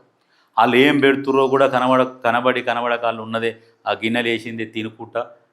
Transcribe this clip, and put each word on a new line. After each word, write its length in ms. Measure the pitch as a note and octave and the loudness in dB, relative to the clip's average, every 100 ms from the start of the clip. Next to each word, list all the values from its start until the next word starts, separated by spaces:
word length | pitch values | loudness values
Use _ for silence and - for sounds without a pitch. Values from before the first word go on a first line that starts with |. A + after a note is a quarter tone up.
| _ _ _ _ _ A2 | _ _ _ _ _ 0
వాళ్ళు 180 | B2 C3 | 4 6
ఏం 180 | C#3+ D3 | 4 4
పెడుతుర్రో 440 | C3+ - C3+ C#3 C3+ | 2 2 0 0 2
కూడా 180 | C3+ C3+ | 2 2
కనబడ-, 460 | B2+ B2+ B2+ B2+ - | 2 2 2 0 -2
కనబడి 380 | B2 A#2+ B2+ A#2+ | -2 0 0 -2
కనబడక 420 | A#2+ A#2 A#2+ A#2+ A#2 | -2 -4 -2 -2 -4
వాళ్ళు 160 | A2+ | -6
ఉన్నదే 280 | A2 A2+ A2+ G#2+ _ _ G#2 | -6 -4 -4 -6 _ _ -6
ఆ 40 | |
గిన్నెలు 360 | G2+ A2+ A#2+ A#2 | -4 -2 -2 -2
వేసింది 380 | A2+ A#2 A2+ A2 | -4 -6 -10 -10
తినుకుంటా 560 | A2+ A2 A2+ A2 A#2 A#2+ - _ | -8 -10 -12 -12 -10 -10 -16 _